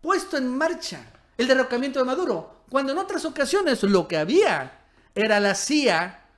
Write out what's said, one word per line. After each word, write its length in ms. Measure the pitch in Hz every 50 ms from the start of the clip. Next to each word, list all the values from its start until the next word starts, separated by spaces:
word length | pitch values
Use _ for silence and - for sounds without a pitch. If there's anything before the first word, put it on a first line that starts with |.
puesto 360 | - 311 381 359 359 - -
en 120 | 285 262 254
marcha 580 | 247 269 311 330 339 320 - - - 143 117 - - - _ _ _ -
el 80 | 240
derrocamiento 540 | 254 262 262 254 254 247 247 262 277 262 277
de 40 | 254
Maduro? 600 | 247 262 294 370 311 220 165 - - - _ _ _
Cuando 240 | - 269 277 269 269
en 60 | 339
otras 260 | 381 381 403 330 -
ocasiones 600 | 320 262 - 285 - - 403 403 330 262 - -
lo 240 | 196 202 185 165 -
que 80 | 175
había 640 | 156 151 170 240 370 427 330 196 151 131 131 - - _ _ _ _ _ _ _
era 240 | 196 208 220 214 202
la 160 | 202 202 190
cia 720 | 190 - - 285 302 285 240 180 160 170 185 185 - _ _ _